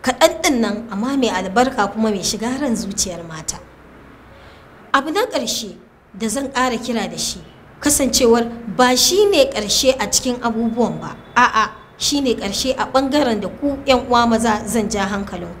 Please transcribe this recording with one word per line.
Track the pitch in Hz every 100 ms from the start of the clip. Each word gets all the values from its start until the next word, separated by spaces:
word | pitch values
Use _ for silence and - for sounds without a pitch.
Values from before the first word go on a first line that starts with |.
Kaɗan | - 254 330 339
ɗin | 359 254
nan, | 214 202 -
amma | 196 240 277
mai | 233
albarka | 185 185 190 254 262 202
kuma | 220 220
mai | 202
shiga | 170 208 226 262
ran | 285 214
zuciyar | 190 202 196 170 165
mata. | 160 160 - - - - - - - - - - - - - -
Abu | 277 302
na | 349 494
ƙarshe | 285 233 - 214 170 - _ _
da | 196 220
zan | 247 269
ƙara | 247 254 233
kira | - 226 190
da | 160
shi, | - - - - - -
kasancewar | 294 285 262 - 247 233 233 - - 185
ba | 254 254
shi | - 370 415
ne | 359 269
ƙarshe | - 208 - 262 262
a | 208
cikin | - 254 247
abubuwan | 247 220 226 247 208 160
ba. | 165 - - -
A'a, | 247 220 208 - - -
shi | - 285
ne | 262 233
ƙarshe | 202 - 262 -
a | 214
ɓangaren | 262 269 294 262 214
da | 190
ku | - 285 277 277
'yan | 254 254
uwa | 240 233
maza | 226 233 208 214
zan | 226 202
ja | 208 190
hankalinku. | 202 196 180 170 175